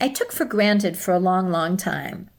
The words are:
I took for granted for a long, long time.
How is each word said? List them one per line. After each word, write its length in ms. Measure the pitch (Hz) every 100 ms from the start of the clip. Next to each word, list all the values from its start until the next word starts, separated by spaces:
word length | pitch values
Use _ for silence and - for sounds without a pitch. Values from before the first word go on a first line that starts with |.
I 80 | 269
took 220 | 269 494
for 100 | - 320
granted 520 | 214 208 208 196 165
for 160 | -
a 60 | 180
long, 320 | 180 185 185
long 260 | 165 160 185
time. 520 | 175 143 139 - -